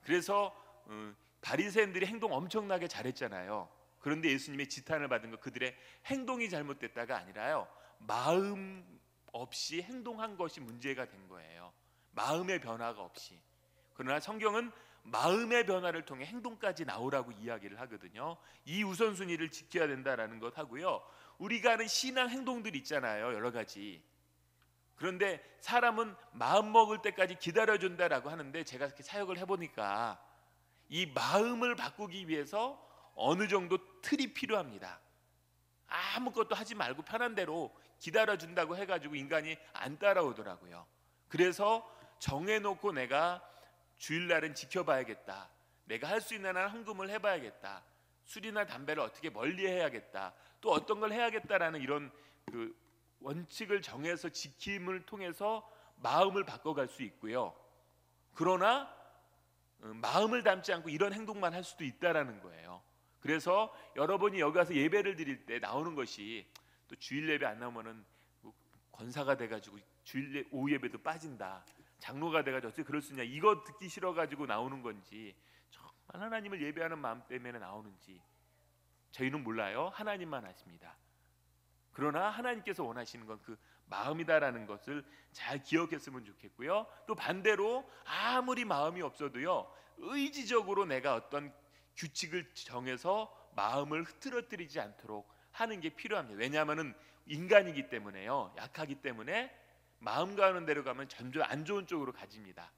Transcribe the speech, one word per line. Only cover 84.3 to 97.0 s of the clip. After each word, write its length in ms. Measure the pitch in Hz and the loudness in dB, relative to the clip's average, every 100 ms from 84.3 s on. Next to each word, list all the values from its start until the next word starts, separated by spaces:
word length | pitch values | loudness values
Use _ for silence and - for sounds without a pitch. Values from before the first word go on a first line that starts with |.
| 160 143 117 104 | 4 4 -2 -6
것을 380 | 104 - 147 139 - - | -10 -6 -8 -8 -20 -20
잘 300 | - - 143 | -10 -6 -6
기억했으면 600 | 135 160 170 165 - 131 | 0 0 0 -4 -8 -14
좋겠고요. 640 | 107 98 104 _ 127 196 220 - - | -14 -20 -20 _ 0 0 -2 -14 -6
또 80 | |
반대로 720 | 220 - 180 196 208 208 247 262 - | -4 0 2 6 6 4 2 -2 -16
아무리 600 | - 170 214 254 254 254 | -6 -2 2 2 2 0
마음이 380 | 233 151 151 175 | 2 2 2 0
없어도요, 680 | 156 - 147 123 151 170 92 - - - | -6 -4 -6 -2 2 2 0 -12 -20 -12
의지적으로 840 | 170 277 277 285 226 240 196 196 190 | -6 -2 -2 -2 2 2 4 2 2
내가 280 | 131 131 | 2 2
어떤 380 | 120 - 143 143 - - - _ - | 0 0 -6 -6 -16 -20 -20 _ -10
규칙을 580 | 160 - 175 175 160 | -8 -6 -4 -4 -6
정해서 760 | - - 123 127 127 170 208 214 - - | -12 -10 -8 -4 -2 2 2 0 -8 -12
마음을 480 | - 101 135 143 156 | -2 0 2 0 -2
흐트러뜨리지 800 | 165 - 269 247 233 - 165 160 | -4 -8 -6 -4 -4 -10 -8 -6
않도록 500 | 107 104 - 107 104 - _ | -6 -8 -10 -10 -10 -20 _
하는 280 | - 226 208 | -4 -2 -2
게 100 | 160 | -6
필요합니다. 480 | - 226 208 131 101 | -6 -2 -2 -2 -2
왜냐하면은 560 | 120 151 151 151 151 110 | 0 2 2 2 -2 -8